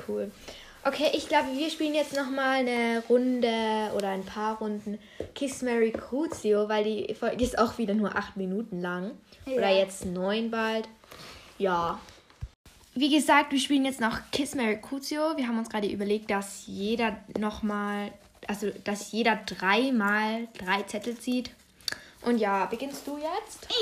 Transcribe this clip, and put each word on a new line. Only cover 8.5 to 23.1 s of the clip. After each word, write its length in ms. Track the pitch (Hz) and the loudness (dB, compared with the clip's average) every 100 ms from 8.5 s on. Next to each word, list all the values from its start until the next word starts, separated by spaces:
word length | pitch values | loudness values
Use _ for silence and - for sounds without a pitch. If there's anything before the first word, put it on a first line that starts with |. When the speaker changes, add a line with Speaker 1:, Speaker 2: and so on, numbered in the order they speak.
| 196 233 175 | -2 -4 -4
Speaker 1:
lang. 320 | 180 180 190 - - - 269 | -4 -4 -6 -10 -18 -16 -4
Speaker 2:
Ja. 60 | |
Speaker 1:
Oder 160 | 254 202 | 0 4
jetzt 340 | 190 190 - 190 | 4 4 -2 -6
neun 460 | 180 190 214 226 | -2 0 0 -2
bald. 360 | 226 220 220 220 - - - - - - - | -2 0 -2 -4 -12 -20 -18 -18 -18 -20 -2
Ja. 400 | 190 175 170 202 - - _ - - _ - - - | 2 2 0 -4 -10 -20 _ -14 -14 _ -20 -20 -10
Wie 160 | 247 294 | 0 4
gesagt, 380 | 294 - 294 294 | 6 8 6 6
wir 80 | 277 | 2
spielen 260 | 262 285 | 4 4
jetzt 160 | 269 262 | 4 2
noch 200 | 226 - - | 0 0 -4
Kiss, 240 | - 294 | -2 -2
Mary, 240 | 285 226 214 | 0 0 0
Crucio. 560 | - 277 - 302 311 311 | -4 -8 -4 0 0 0
Wir 120 | 240 | 0
haben 100 | 226 | -2
uns 100 | 226 | -2
gerade 200 | 214 202 | -2 -2
überlegt, 400 | 202 202 214 214 | -2 0 0 0
dass 320 | 196 196 - - | -2 -2 -10 -10
jeder 500 | 190 202 233 233 202 - - | -6 -2 0 0 -2 -8 -4
noch 280 | 214 208 | -4 -2
mal, 480 | 208 208 202 202 202 - - _ - | -2 -2 -2 -2 -4 -10 -20 _ -8
also, 240 | 202 202 - | -4 -4 -4
dass 260 | - 202 - | -4 -4 -4
jeder 240 | 214 233 214 | 0 2 2
dreimal 1000 | - 185 185 208 262 247 202 208 214 226 233 - | -2 -2 2 4 4 4 2 2 0 -2 -6 -8
drei 260 | 185 196 | -2 -2
Zettel 340 | 202 208 220 233 | -2 -6 -6 -6
zieht. 320 | - 247 240 - _ _ - - - - | -2 -2 -2 -12 _ _ -8 -8 -12 -6
Und 160 | 240 240 | 0 2
ja, 280 | 208 196 185 | 4 2 0
beginnst 380 | 226 277 285 | -2 -6 -8
du 120 | - | -8